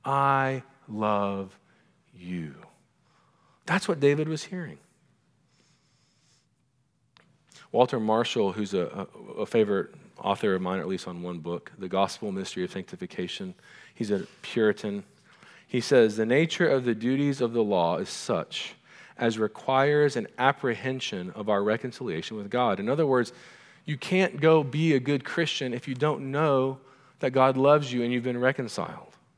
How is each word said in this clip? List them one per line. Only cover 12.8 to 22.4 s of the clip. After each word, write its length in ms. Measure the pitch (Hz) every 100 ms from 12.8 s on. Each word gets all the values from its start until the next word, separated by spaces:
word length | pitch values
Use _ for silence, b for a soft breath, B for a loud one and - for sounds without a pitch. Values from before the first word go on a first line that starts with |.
| 92 90 90 - 90 - 95 90 B B B -
he's 160 | 110
a 160 | 101 - -
Puritan. 640 | - - 107 101 107 101 - _ B B B B B
He 120 | 127
says, 380 | - 135 110 107
The 80 | 110
nature 420 | 131 165 - 170
of 160 | 135
the 100 | 123
duties 460 | 110 117 135 143 139
of 140 | 120
the 100 | 117
law 340 | 104 95 85 82
is 120 | 95
such 640 | - - 95 - - - - B B B -
as 160 | 120 110
requires 760 | 107 - - 131 139 147 147 131
an 100 | 104 -
apprehension 920 | 131 143 131 110 127 131 - 98 90
of 160 | 104 104
our 160 | 101
reconciliation 720 | 104 113 127 - 123 80 -
with 140 | 107